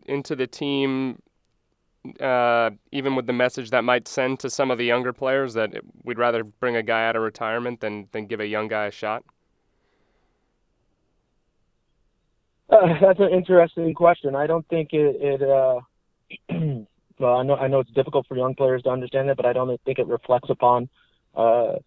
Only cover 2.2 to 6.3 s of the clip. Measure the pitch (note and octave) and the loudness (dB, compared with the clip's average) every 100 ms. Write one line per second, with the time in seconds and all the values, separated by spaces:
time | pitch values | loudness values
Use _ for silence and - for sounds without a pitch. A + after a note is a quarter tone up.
2.2 | C3+ B2+ A#2+ A#2 A2+ G#2 - C#3 C3+ C3 | -2 2 2 2 0 -2 -10 -4 -2 -2
3.2 | A#2 B2 B2 - A2+ B2 A#2 B2 - - | -2 0 0 -2 -2 0 2 0 -2 -4
4.2 | B2+ C3 C3+ - C3+ A#2+ A#2+ A#2+ B2+ A#2+ | -2 -2 -6 -2 -2 0 0 0 -2 -4
5.2 | C3 C3+ C3+ A2+ A2 G#2 - - - A#2 | -2 -2 -2 -4 -4 -6 -16 -16 -10 -2
6.2 | A#2+ | 0